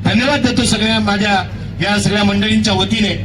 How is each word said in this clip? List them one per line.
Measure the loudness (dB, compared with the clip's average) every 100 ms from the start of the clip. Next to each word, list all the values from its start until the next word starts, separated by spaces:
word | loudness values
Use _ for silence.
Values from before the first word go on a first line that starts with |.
धन्यवाद | 2 2 2 0 0
देतो | 0
सगळ्या | 0 0 0 0
माझ्या | 0 0 0 0 -2 -10 -10 -4
या | -2 0
सगळ्या | 0 2
मंडळींच्या | 2 2 2 2 2
वतीने | 0 0 0 0 -2